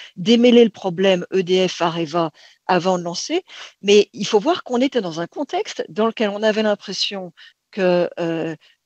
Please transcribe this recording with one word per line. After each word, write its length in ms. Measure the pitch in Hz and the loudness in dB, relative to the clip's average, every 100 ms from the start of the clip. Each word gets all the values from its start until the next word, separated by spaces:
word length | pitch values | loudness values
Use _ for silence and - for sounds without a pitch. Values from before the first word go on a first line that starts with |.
| - - | -18 -6
démêler 480 | 175 233 247 240 | 2 4 6 6
le 60 | 226 | 6
problème 560 | - 190 170 196 180 180 | 2 -6 0 2 0 0
E 100 | 190 | -4
D 240 | 175 185 180 | 0 0 0
F 140 | - | 0
Areva 500 | 170 170 156 170 160 - - _ - | -4 -2 -4 -2 -4 -6 -20 _ -2
avant 320 | 180 185 180 | 0 0 -2
de 60 | |
lancer. 400 | 170 180 - 339 - - - _ | -4 -8 -6 -6 -6 -16 -20 _
Mais 280 | 196 208 - | 4 4 4
il 120 | - 196 | -4 -2
faut 140 | 214 | 0
voir 240 | 262 359 | 0 -2
qu'on 160 | - 240 | -2 -2
était 220 | 269 247 | 0 -2
dans 180 | 180 156 | -4 -6
un 80 | 170 | -8
contexte 560 | 349 277 359 427 - - | -8 -6 -6 -6 -10 -8
dans 180 | 160 226 | -2 -2
lequel 220 | - 208 | -2 -4
on 140 | 208 | 0
avait 200 | 220 214 | 0 2
l'impression 680 | 214 208 - 185 - 202 180 - - _ _ | 0 -2 -6 -8 -6 -8 -12 -16 -20 _ _
que, 380 | 208 185 175 170 - | -2 2 2 0 -4
euh, 340 | 170 165 165 156 _ _ | -4 -4 -6 -10 _ _